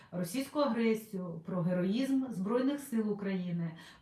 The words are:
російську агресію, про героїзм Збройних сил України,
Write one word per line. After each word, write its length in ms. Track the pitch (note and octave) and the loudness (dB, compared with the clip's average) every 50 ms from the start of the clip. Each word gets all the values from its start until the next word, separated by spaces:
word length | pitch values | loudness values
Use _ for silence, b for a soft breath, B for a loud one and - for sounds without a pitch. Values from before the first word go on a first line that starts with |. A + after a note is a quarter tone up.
| B B | B B
російську 480 | - F3 F3+ E3 - C4 C4+ - - D4+ | -6 -4 -4 -2 -2 -4 -4 -2 0 2
агресію, 840 | C#4+ B3 A3 A3+ A3+ A3+ A3 G#3+ - - - F#3 F3+ F3 E3 E3 - | 2 2 2 2 4 4 2 2 0 -4 -6 -6 -6 -6 -8 -8 -6
про 160 | - F#3+ F#3 | -4 -2 0
героїзм 600 | E3 F3+ F3+ F3+ F3+ F#3+ G3+ B3 C4+ C4+ C4+ C4 C4 B3 | 2 2 2 2 2 2 2 2 2 2 2 2 2 0
Збройних 480 | F3+ F3 F#3+ G3+ A#3 B3+ C4 C4+ C#4+ C#4+ | -2 -4 0 2 2 2 4 2 2 0
сил 320 | - - A#3 A3 G#3+ G#3 | -4 -2 0 0 0 0
України, 600 | G3+ G3 G3 G3 F#3+ F#3 F3 F3+ E3+ E3+ E3+ E3 D#3+ B B B B B | 0 -2 -2 -2 -2 -2 -2 -2 -2 -2 -2 -4 -6 B B B B B